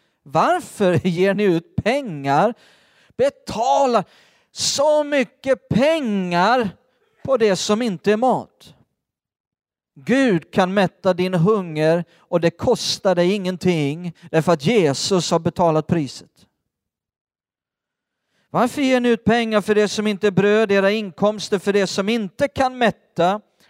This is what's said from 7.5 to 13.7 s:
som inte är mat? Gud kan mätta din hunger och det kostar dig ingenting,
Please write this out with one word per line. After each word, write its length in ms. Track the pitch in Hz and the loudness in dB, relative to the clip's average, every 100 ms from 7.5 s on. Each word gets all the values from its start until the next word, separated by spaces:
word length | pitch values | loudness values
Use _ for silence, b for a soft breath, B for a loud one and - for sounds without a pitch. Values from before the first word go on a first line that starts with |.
| 180 | 0
som 260 | - 208 | -2 -2
inte 300 | 247 175 - | -2 -2 -2
är 60 | 214 | 0
mat? 560 | 254 175 104 _ - _ _ _ _ _ _ _ _ _ _ _ _ - | 0 -2 -4 _ -20 _ _ _ _ _ _ _ _ _ _ _ _ -14
Gud 580 | 135 262 269 175 - | -2 0 2 0 -2
kan 200 | - 185 | -2 0
mätta 400 | 202 185 - 190 | 2 -2 -2 -2
din 200 | 175 185 | -2 -2
hunger 680 | 185 175 214 180 151 156 170 170 _ | 0 2 0 -2 -2 0 0 -2 _
och 240 | _ 175 | _ -2
det 100 | 165 | 0
kostar 640 | - - 220 - - 202 175 | -2 -2 -2 -2 -4 -2 0
dig 180 | 175 | 0
ingenting, 800 | 208 185 180 180 | 0 -4 -4 0